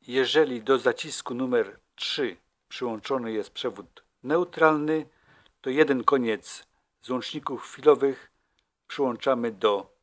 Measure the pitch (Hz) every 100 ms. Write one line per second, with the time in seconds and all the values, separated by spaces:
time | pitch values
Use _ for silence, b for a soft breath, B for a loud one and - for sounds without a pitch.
0 | - 127 127 147 151 123 107 135 127 117
1 | 160 - - 123 131 123 98 101 _ _
2 | - - 127 90 _ _ _ - 127 110
3 | - 135 117 110 101 - 127 98 - -
4 | _ _ 127 160 175 - 160 156 151 156
5 | 151 b b b b _ - 135 156 131
6 | 113 139 120 107 - - - _ _ _
7 | - 127 117 156 143 127 - - 143 143
8 | 139 131 - _ _ _ _ _ _ -
9 | 135 113 - 127 117 104 107 101 - _